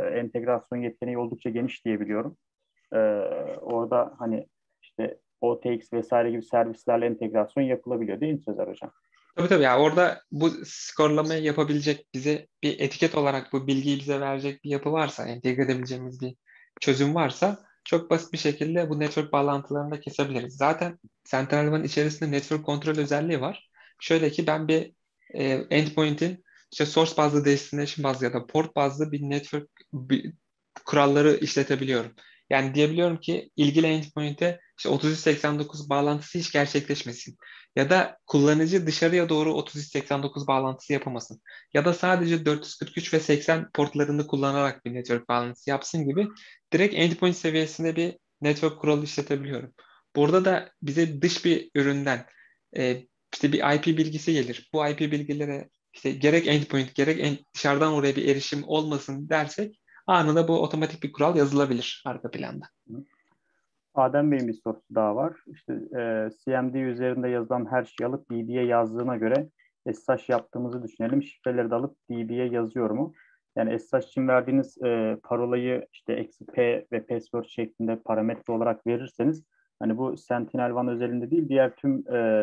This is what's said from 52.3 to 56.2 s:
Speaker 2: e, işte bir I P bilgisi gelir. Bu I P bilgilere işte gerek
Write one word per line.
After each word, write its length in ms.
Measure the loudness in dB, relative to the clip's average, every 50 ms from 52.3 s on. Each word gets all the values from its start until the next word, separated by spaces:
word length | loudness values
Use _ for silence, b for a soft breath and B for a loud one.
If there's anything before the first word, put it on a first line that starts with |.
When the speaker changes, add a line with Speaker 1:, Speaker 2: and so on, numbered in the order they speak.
| b b b b b b b _ -6
Speaker 2:
e, 200 | -2 0 0 0 -2 -6 _ _ _ _ -14 -8
işte 180 | 0 0 2 2
bir 220 | 4 4 4 2
I 40 | 2
P 160 | 2 0 2
bilgisi 360 | 2 0 -2 -2 -6 -2 0 0
gelir. 380 | 0 0 -2 -6 -10 -12 _ -4
Bu 120 | -2 -2
I 100 | -2 -2
P 140 | -2 -2 -2
bilgilere 580 | -2 -4 -4 -4 -6 -6 -6 -6 -6 -10 -12 -14 _ _ _ _ _
işte 180 | -6 -4 -4
gerek 360 | -4 2